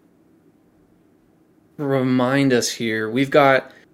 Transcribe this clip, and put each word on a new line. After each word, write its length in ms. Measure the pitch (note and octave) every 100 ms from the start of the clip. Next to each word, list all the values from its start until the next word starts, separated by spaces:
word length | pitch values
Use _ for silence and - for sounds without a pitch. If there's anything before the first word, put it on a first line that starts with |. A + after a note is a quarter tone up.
| _ _ _ _ _ _ _ _ _ _ _ _ _ _ _ _ _ -
remind 760 | C#3+ C3+ C3 B2+ B2 C#3 C#3
us 160 | B2 -
here, 400 | - A#2 A2 A2
we've 200 | A#2+ C#3
got 420 | D3+ C#3 C3 - - _